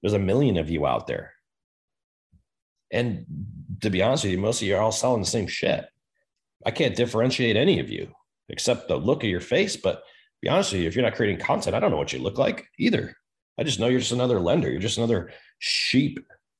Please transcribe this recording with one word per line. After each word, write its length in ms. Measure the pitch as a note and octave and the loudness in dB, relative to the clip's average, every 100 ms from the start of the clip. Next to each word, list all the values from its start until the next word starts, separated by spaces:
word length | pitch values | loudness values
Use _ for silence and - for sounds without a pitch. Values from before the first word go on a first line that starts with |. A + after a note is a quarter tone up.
There's 120 | G2+ | 0
a 60 | G#2 | 2
million 380 | F#2+ A#2+ C#3 F2 | 2 2 2 2
of 120 | D#2 | 0
you 160 | D#2+ C#2+ | 0 0
out 220 | A#1 - | 0 -4
there. 260 | - - - _ _ _ _ _ _ _ _ _ _ _ _ _ _ _ | -8 -10 -20 _ _ _ _ _ _ _ _ _ _ _ _ _ _ _
And 340 | A2 A#2+ G2 - - - - - - | -2 -2 -4 -8 -10 -10 -12 -12 -6
to 80 | G#2+ | -2
be 120 | F#2 | 2
honest 220 | A2 C#3 | 2 2
with 100 | G#2 | 0
you, 60 | F#2 | 0
most 220 | G#2 B2 | 0 0
of 60 | G2+ | 0
you 80 | G2 | 2
are 60 | |
all 100 | A2 | 2
selling 300 | - B2+ A#2+ | 2 0 0
the 60 | F#2 | 0
same 200 | A#2 F#2+ | -2 -2
shit. 380 | - - - - _ _ _ _ _ _ _ - | -2 0 0 -4 _ _ _ _ _ _ _ -4
I 60 | |
can't 240 | - C#3 G2+ | 0 0 2
differentiate 600 | B2 A#2 B2+ B2+ A#2 G#2+ | 0 2 0 2 2 4
any 240 | E3+ C#3+ | 4 2
of 100 | - | 0
you 220 | G1+ - - _ _ - | -6 -10 -14 _ _ -14
except 380 | - - A#2 - | -4 -2 0 0
the 80 | D2 | -2
look 280 | F2 F#2+ | 0 0
of 60 | A2 | 0
your 120 | F2 | -2
face. 360 | - D3 G3+ - | 0 0 0 -2
But 240 | F#2+ - - - _ _ | -2 -4 -8 -20 _ _
be 80 | - | 0
honest 220 | E3+ G3 | 2 2
with 100 | G2 | 0
you, 60 | E2 | 0
if 80 | A#2 | 0
you're 100 | A2 | 0
not 100 | - | 2
creating 240 | G#2 F#2 | 0 0
content, 360 | - F3 - G2+ | 0 -2 0 0
I 40 | |
don't 120 | - | 2
know 60 | D2 | 0
what 160 | C#2+ | -2
you 60 | B1+ | -4
look 200 | E2 G#2 | -4 0
like 280 | C3+ - - - | 0 -2 -10 -2
either. 360 | A3+ G3 - - _ _ _ - | 0 0 -2 -12 _ _ _ -6
I 40 | |
just 160 | D3 G2+ | -4 0
know 80 | A#2 | 2
you're 120 | B2+ | 2
just 120 | - | 0
another 280 | B2 B2 G#2+ | 0 2 2
lender. 320 | E2+ F2 - | 2 2 2
You're 80 | D2 | -2
just 180 | G2+ A2 | -2 0
another 340 | A#2 G2 - - - - | 0 0 -2 -12 -20 -8
sheep 600 | - - - B2+ D3 - - - _ | -4 -2 2 2 2 -2 -16 -20 _